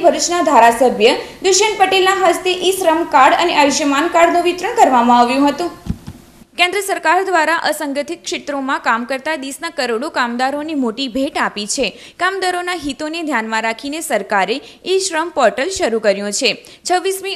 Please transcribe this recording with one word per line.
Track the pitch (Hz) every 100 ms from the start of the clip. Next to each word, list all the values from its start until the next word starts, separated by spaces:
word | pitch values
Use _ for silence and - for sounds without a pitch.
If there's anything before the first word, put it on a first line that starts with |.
| 339
ભરૂચના | 302 - 349 320
ધારાસભ્ય | 262 233 240 254 196 226 - - - 381
દુષ્યંત | 370 440 392
પટેલના | 381 381 381 381
હસ્તે | 370 349 370
ઈ | 359 359 381
શ્રમ | 359 320 330 285
કાર્ડ | 285 330
અને | 339 294
આયુષ્યમાન | 285 - 294 277 339 339
કાર્ડનું | 339 349 349
વિતરણ | 359 403 466
કરવામાં | 339 247 240 240
આવ્યું | 240 269 285
હતું. | 269 349 - - - - - - - - -
કેન્દ્ર | 359 381 392
સરકાર | 339 320 359 381
દ્વારા | 339 302 330 -
અસંગઠિત | 302 294 277 294 339 -
ક્ષેત્રોમાં | 302 294 277 262 320
કામ | 294 226 240
કરતા | 269 311 311
દેશના | 269 269 330 330
કરોડો | 247 226 311 302
કામદારોને | 240 240 262 285 311 294
મોટી | 240 247 269 262
ભેટ | 277 330 220
આપી | 208 208
છે. | - 214 - - -
કામદારોના | 359 392 370 359 359 359
હિતોને | 285 - 302 330 311
ધ્યાનમાં | 240 220 220 226
રાખીને | 226 285 311 320
સરકારે | 220 202 202 185 269 - - -
ઈ | 381 381
શ્રમ | 320 339 320
પોર્ટલ | 226 - 330 381
શરૂ | 302 220 214
કર્યું | 196 202 202
છે. | 226 170 - - -
છવ્વીસમી | 359 370 381 381